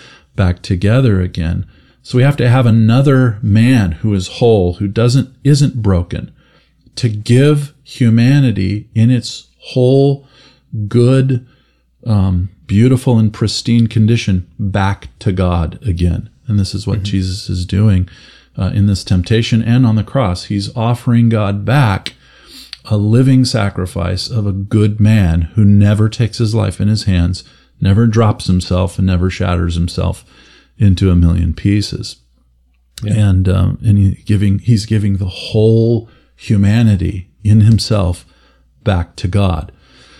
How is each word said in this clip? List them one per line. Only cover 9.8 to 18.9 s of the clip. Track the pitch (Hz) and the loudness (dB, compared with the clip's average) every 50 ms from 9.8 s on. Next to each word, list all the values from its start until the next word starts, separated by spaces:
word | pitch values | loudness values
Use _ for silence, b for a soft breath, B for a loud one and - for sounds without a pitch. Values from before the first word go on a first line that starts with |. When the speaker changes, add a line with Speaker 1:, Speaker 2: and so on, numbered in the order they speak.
| 123 123 131 139 139 139 139 139 b b b b b b b b b b - 110 104 101 | 2 2 4 4 2 2 0 -2 b b b b b b b b b b -10 -8 -8 -2
Speaker 1:
good, | - 120 120 123 131 135 131 135 131 120 b b b b b b b b b b _ _ - | 0 2 2 4 2 2 2 0 -2 -4 b b b b b b b b b b _ _ -6
um, | 117 110 101 95 95 92 90 92 95 - _ _ | -2 0 0 0 0 0 -2 -4 -6 -8 _ _
beautiful | - 98 101 117 127 131 127 - 135 123 113 | -2 0 2 4 4 2 2 0 0 0 2
and | 110 107 104 | 2 0 -2
pristine | - 120 107 - - - - 117 117 117 | -2 -4 -4 -4 -6 -4 0 0 2 0
condition | 113 - 110 107 107 117 113 - - 98 92 90 - _ - | 0 0 0 2 2 2 0 0 -2 -2 -2 -4 -8 _ -8
back | 101 98 95 104 98 98 101 - - - - _ | -6 -4 -2 -2 -2 -2 -4 -6 -10 -18 -20 _
to | - 110 95 | -6 -4 -2
God | 92 92 90 87 82 85 71 - - - | 0 -2 0 0 -2 -4 -4 -8 -8 -6
again. | - 87 85 87 87 82 85 - - - _ _ | -6 -4 -2 -2 -2 -2 -4 -6 -12 -18 _ _
And | - 107 101 | -4 -2 -2
this | 98 - - | -2 -2 -6
is | 98 - | -8 -6
what | 95 101 104 | -6 -6 -4
Speaker 2:
Mm-hmm. | 95 | -4
Speaker 1:
Jesus | 101 98 98 92 92 95 101 - - | -4 -4 -4 -4 -4 -6 -8 -8 -8
is | 95 90 90 | -6 -6 -6
doing, | 92 - 98 107 110 98 92 92 B B B B B B B B B B | -4 -2 2 2 2 2 2 0 B B B B B B B B B B
uh, | - 95 92 - | -6 -6 -4 0
in | 110 101 | 0 0
this | 104 | 0